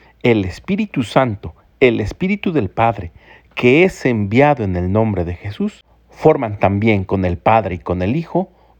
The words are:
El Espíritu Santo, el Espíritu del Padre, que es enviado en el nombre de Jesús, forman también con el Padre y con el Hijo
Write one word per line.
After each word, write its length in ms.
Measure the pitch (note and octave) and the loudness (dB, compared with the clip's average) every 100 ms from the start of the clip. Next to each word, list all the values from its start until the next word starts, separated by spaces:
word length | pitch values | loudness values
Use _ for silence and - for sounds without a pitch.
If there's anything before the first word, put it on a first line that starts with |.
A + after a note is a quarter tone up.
| _ _ | _ _
El 200 | B2 G#2+ | 2 2
Espíritu 600 | F#2 - - G3 G#3+ - | 0 -6 -6 -4 -2 -4
Santo, 520 | A2+ D3 B2+ G2+ F2 - _ _ | -2 0 0 -2 -10 -16 _ _
el 220 | B2+ A2 | 2 2
Espíritu 500 | G#2 - F#3 G3+ G3+ | -4 -4 -4 -2 -2
del 180 | D#3 G2 | -2 -2
Padre, 440 | - A#2 G#2+ F2 - _ - _ - | 0 -2 -2 -10 -16 _ -20 _ 0
que 300 | B2 C#3+ F#3 | 2 4 4
es 200 | - C3+ | 0 -2
enviado 600 | A#2 G2 A2+ D3 C#3 G2+ | 0 0 2 4 2 0
en 100 | F2+ | -2
el 160 | F2+ | 0
nombre 320 | G#2 A2 F#2 | 0 0 -2
de 120 | E2+ F2 | -4 -6
Jesús, 500 | G2+ - G#3 - _ _ _ | -10 -6 -8 -8 _ _ _
forman 500 | - D#3 C#3+ A#2+ G#2 | 0 2 2 -2 -2
también 460 | G2 G2+ A2+ G#2 F#2 | 0 2 2 0 0
con 180 | G2 | -2
el 140 | F2+ F2 | -2 0
Padre 380 | - A2+ G#2 F2 | 2 2 2 -6
y 40 | |
con 220 | - F2+ | -4 -4
el 160 | F#2 D3 | -2 -4
Hijo 340 | D#3+ F3 F#3+ _ _ | -4 -4 -4 _ _